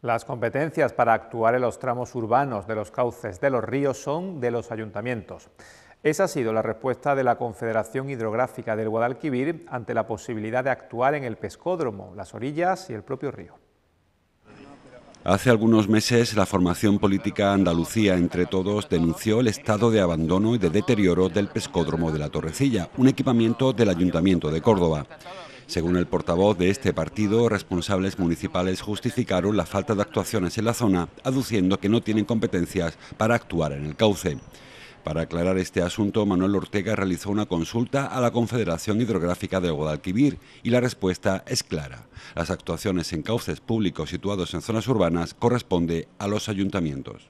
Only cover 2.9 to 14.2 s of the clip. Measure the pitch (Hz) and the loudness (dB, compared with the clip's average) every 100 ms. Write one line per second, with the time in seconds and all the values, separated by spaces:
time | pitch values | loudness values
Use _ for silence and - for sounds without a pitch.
2.9 | - 123 113 110 92 139 127 101 131 139 | -2 -4 -4 -12 -2 0 0 -2 -2 -2
3.9 | 127 - 151 185 170 120 117 110 110 110 | -2 -4 -4 -6 -4 -4 -4 -6 -10 -8
4.9 | 98 117 120 90 87 - _ - - - | -8 -6 -6 -8 -16 -18 _ -20 -20 -20
5.9 | - 147 156 190 151 113 110 110 110 131 | -4 -2 0 0 0 0 0 0 -2 -4
6.9 | 120 143 139 131 120 123 104 117 110 107 | -2 0 2 2 2 -2 -6 -2 -2 -2
7.9 | 131 135 135 110 110 127 - 117 107 110 | -6 -6 -6 -4 -2 -2 -4 -6 -4 -2
8.9 | 110 117 127 160 123 139 165 - 127 113 | 0 -2 -2 -4 -2 -2 -4 -8 -10 -4
9.9 | 113 110 110 - 113 107 120 131 127 - | -4 -2 -6 -6 -6 -4 -2 -2 -4 -6
10.9 | 117 127 147 127 110 101 - - 180 139 | 0 0 0 -4 -8 -10 -8 -6 -2 -4
11.9 | 98 95 92 92 110 127 151 175 185 - | -6 -14 -14 -14 -8 -6 -2 -2 -2 -6
12.9 | 110 104 131 143 117 - - _ _ _ | -12 -8 -8 -8 -10 -16 -20 _ _ _
13.9 | _ _ _ | _ _ _